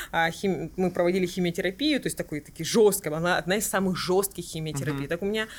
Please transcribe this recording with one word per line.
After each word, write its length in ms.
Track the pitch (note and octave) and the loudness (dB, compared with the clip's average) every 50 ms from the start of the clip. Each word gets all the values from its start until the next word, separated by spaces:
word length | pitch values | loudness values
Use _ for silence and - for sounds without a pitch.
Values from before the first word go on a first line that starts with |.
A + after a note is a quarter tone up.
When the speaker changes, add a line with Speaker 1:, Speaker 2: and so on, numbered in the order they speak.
| - - | -8 -2
Speaker 1:
а, 180 | - E3 E3 E3 | 0 0 2 0
хим-, 400 | E3+ - - G3 F3+ C#3 D#3+ D#3 - | 0 0 0 0 0 0 -4 -4 -2
мы 140 | - F#3 F3+ | 0 0 0
проводили 340 | F3+ F3+ F3 F3 F#3 G3 F#3 | 2 2 2 2 4 2 0
химиотерапию, 720 | F3 - F#3+ F3+ F3 E3 - F3+ F3+ F#3 - C#4 D#4 D4 B3+ | 0 0 -2 -2 0 0 -2 -2 -2 -2 0 0 0 0 0
то 60 | - | 0
есть 100 | D3+ - | -4 -4
такой, 240 | - E3+ - D#3 D3 | -6 -6 -6 -8 -8
такие 240 | - - - - D#3+ | -8 -10 -10 -8 -4
жесткие, 480 | C#3+ - A3+ G#3+ G#3 F#3+ - - D#3 D3+ | 2 4 6 6 6 6 4 0 -4 -2
она 200 | D#3+ E3 F3 F3+ - | 0 0 2 2 2
одна 180 | - E3+ F#3+ | 2 0 0
из 100 | G#3+ G#3 | 0 0
самых 300 | - - G3 G3 F#3 F#3 | 0 0 2 2 2 0
жестких 480 | D3+ - - F3+ F#3+ G3 - - - E3+ | 0 0 2 2 2 2 0 -4 -8 -10
химиотерапий. 560 | - - D#3+ D#3+ D#3 D3+ C#3+ C3 C#3 D3 C#3 | -8 -8 -6 -6 -6 -4 -4 -4 -2 -2 -2
Speaker 2:
Мгм. 80 | C#3 C#3 | -4 -4
Speaker 1:
Так 140 | E3 F3 | -4 -4
у 40 | G3+ | -2
меня 220 | G3 G#3+ A3 A3 A3 - | -2 -2 -2 -2 -4 -8